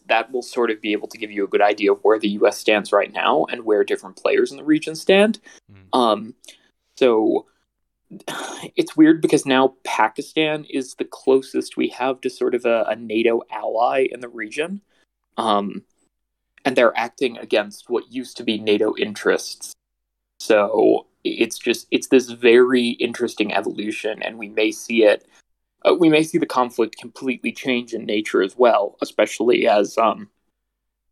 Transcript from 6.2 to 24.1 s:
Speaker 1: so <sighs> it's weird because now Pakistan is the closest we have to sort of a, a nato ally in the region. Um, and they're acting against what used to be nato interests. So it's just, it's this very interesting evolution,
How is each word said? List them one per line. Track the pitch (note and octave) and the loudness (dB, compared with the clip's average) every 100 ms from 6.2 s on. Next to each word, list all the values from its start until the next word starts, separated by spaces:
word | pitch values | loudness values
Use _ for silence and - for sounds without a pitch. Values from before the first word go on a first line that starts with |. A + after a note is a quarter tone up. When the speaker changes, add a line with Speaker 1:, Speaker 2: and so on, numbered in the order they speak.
| A2 - - - _ _ _ - | -4 -16 -20 -20 _ _ _ 2
Speaker 1:
so | C3 A2+ A2 - - _ _ _ _ _ _ | 4 4 2 0 -4 _ _ _ _ _ _
<sighs> | F#3 - - - - - - | -18 -14 -12 -12 -14 -6 -4
it's | E3 - | -2 6
weird | D#3 E3 | 6 6
because | D#3 D3+ C#3+ | 2 0 2
now | C3 C3+ - | 2 2 0
Pakistan | - - A2 - C#3+ - D#3 D3+ D3 | -6 -2 -2 -2 -8 -4 -2 -4 -6
is | C#3 C3 - | -8 -8 -10
the | B2+ | -12
closest | - - C3+ C3+ B2+ B2+ - | -6 2 2 2 -6 -6 -4
we | B2 | -6
have | - B2+ C3 | -4 -6 -4
to | C3 | -8
sort | - B2+ B2 | -4 -4 -2
of | A#2+ | 0
a, | A#2 | 0
a | - A2 | -2 -6
nato | A#2 G#2+ A2+ A2+ - | -4 0 2 0 -4
ally | A2 A2 A2 B2 C3+ C3 | -8 -6 -2 0 0 -2
in | A#2+ | -4
the | B2 | -12
region. | A#2+ G#2+ C3+ E3 G3+ - _ _ _ _ - | -14 -12 -8 -8 -10 -14 _ _ _ _ -6
Um, | A2+ G2+ G2+ G2 - _ _ _ _ _ _ _ C3+ | 0 0 0 -8 -16 _ _ _ _ _ _ _ -2
and | C3 | 2
they're | A#2+ - | 2 2
acting | A#2 - D3+ A#2 | -4 -4 -6 -6
against | G#2+ A2+ G#2 G#2 - | -2 -2 -2 -8 -6
what | A#2 - | -6 -4
used | A#2+ B2 - | -10 -12 -8
to | |
be | A#2+ G#2+ | -6 -4
nato | A2 G#2 A2 - | 0 0 0 -2
interests. | G#2+ G#2 G2 - - - - - _ _ _ _ _ _ | -6 -2 -2 -2 -4 -14 -18 -20 _ _ _ _ _ _
So | - G#2+ G2+ G#2+ G#2+ A2 - _ | 2 2 4 2 4 2 -2 _
it's | - - A#2 - | -8 -4 -4 -4
just, | - A2+ - | -4 -4 -4
it's | C3 - | -4 2
this | C3 B2 | 2 2
very | A#2 A#2+ A#2+ B2 B2+ A#2 | 2 6 8 6 4 0
interesting | - B2+ A#2 A#2 - G#2 | -2 -6 -4 -6 -2 -2
evolution, | G2 G#2 - G#2 G#2+ G#2+ | -2 -4 -6 -8 -6 -8